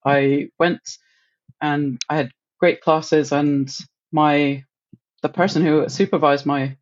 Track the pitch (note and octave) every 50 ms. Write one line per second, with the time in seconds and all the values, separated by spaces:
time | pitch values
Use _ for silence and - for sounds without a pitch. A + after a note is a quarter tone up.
0 | - C#3 C#3+ C#3 C#3 C#3 C#3 C#3+ C#3+ - _ - E3 F3 F3 - - - - -
1 | _ _ _ _ _ _ _ _ _ _ - - - D3+ D3 D3 D3 C#3 B2+ B2
2 | - - D3 D#3 C3+ B2 _ _ _ _ _ - - F3 - - - - D#3 D#3+
3 | D#3+ - - D#3 D3 C#3+ D3 C#3+ D3 D3 C#3+ C#3 C#3 C3+ - - - - _ _
4 | _ - - D#3 D3+ D3+ D3 C#3+ D3 C#3 C#3 C#3 C3+ _ _ _ _ _ _ -
5 | _ _ _ _ - C#3+ - - F3 G3 - D#3 E3+ D#3+ D3+ D#3 C#3 C3 - -
6 | G3 G3 - D#3+ D3+ C#3+ C#3+ C#3 C#3 D3+ C#3+ C#3+ C3+ C3+ C3+ _